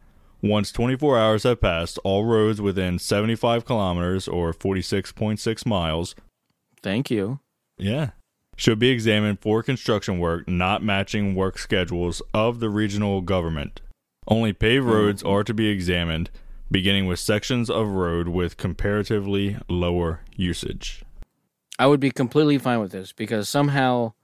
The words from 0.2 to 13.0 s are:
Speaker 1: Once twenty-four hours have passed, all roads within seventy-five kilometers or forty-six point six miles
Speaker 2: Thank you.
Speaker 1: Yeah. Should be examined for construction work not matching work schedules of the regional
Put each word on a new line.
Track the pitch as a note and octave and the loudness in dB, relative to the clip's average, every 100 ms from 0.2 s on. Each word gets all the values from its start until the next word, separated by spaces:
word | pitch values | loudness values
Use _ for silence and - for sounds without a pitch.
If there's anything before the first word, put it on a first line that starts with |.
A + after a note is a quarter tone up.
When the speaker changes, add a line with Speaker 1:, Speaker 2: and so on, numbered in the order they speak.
| _ _ | _ _
Speaker 1:
Once | G#2 G#2+ G2+ | 0 0 0
twenty-four | - A#2+ C3 D3 B2 | -2 -2 2 2 4
hours | A2 G#2+ | 4 4
have | B2+ A#2+ | 2 2
passed, | G#2 E2 E2+ - | 0 0 -4 -4
all | G2 G2 | 0 2
roads | A2+ A2+ G#2+ G#2 | 4 4 4 2
within | G2+ F#2+ F2+ F2+ | 0 0 0 -2
seventy-five | - G#2 A2 A2+ A#2+ A#2 - | 0 0 0 0 0 0 0
kilometers | A#2 F#2+ F2 F2 F#2+ - | -2 0 0 -2 -2 -2
or | F2 E2+ | -2 -2
forty-six | D#2+ G2 F#2+ - G2 - | -2 -2 -2 -2 -4 -4
point | - G#2+ G#2+ | -6 -4 -2
six | A2+ A2 A#2+ | -4 -2 -2
miles | G2+ E2 D#2+ F2 - _ _ _ _ _ _ | 0 0 -2 -4 -10 _ _ _ _ _ _
Speaker 2:
Thank | G2 G#2 C#3+ | -4 -4 -2
you. | A2 G2 C#3 - _ _ - | -2 -2 -6 -12 _ _ -6
Speaker 1:
Yeah. | F#2+ C3 C#3+ - _ _ _ - | -4 -2 -4 -8 _ _ _ 0
Should | - A2 | 2 4
be | B2 | 4
examined | B2 A2 G#2+ G#2+ G2 | 4 4 4 2 0
for | G#2+ A2 | 2 2
construction | A#2 C3 - G#2+ - F#2 | 0 -2 0 0 0 0
work | E2+ E2+ - | 0 -2 -2
not | F2+ F#2 G2+ | 0 0 0
matching | G#2 G2 G2 G#2+ G2+ | 0 0 0 -2 0
work | F#2 F#2+ - | 0 -2 -4
schedules | - G2 F2 F2 F2 E2 - | -2 0 0 -2 -2 -4 -4
of | G#2+ A2+ A#2+ | 0 0 0
the | A2 | -2
regional | G#2 G#2+ G#2 | 0 0 0